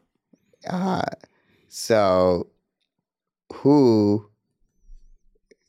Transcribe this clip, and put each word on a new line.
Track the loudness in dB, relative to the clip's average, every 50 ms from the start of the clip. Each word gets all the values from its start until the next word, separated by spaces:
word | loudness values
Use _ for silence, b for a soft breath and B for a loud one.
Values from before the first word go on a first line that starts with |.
| _ _ _ _ _ _ _ _ _ _ _ _ -14 -10
Uh, | -8 -6 -4 -4 -4 -4 -6 -8 -10 -14 _ -20 _ _ _ _ _ _ _ _
so | -18 -10 -4 -2 0 2 2 2 2 2 2 0 0 -2 -6 _ _ _ _ _ _ _ _ _ _ _ _ _ _ _ _ _ _ _ _ -20
who | -10 -2 0 2 2 4 4 2 2 2 2 0 -2 -2 -6 _ _ _ _ _ _ _ _ _ _ _ _ -20 -20 -20 _ -20 -20 _ _ _ _ _ _ _ _ _ _